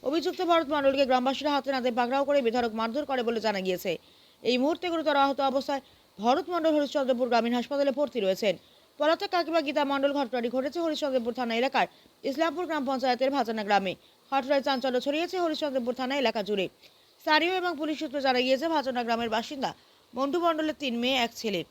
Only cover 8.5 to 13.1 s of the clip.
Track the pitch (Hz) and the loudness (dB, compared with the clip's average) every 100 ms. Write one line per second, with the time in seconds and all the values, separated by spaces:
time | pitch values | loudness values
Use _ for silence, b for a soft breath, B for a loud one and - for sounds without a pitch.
8.5 | 175 b b b _ 294 330 403 359 311 | -2 b b b _ 0 0 0 -2 0
9.5 | 330 285 294 277 277 277 285 269 254 233 | 0 0 0 0 2 2 2 0 -2 -2
10.5 | 247 269 339 330 302 294 262 233 240 240 | -2 -2 -2 -2 -2 0 0 -2 -4 -2
11.5 | 226 262 262 180 b b _ - 262 330 | 0 0 2 0 b b _ -6 -2 -2
12.5 | 302 349 311 262 269 262 | -2 -4 -4 -2 -2 0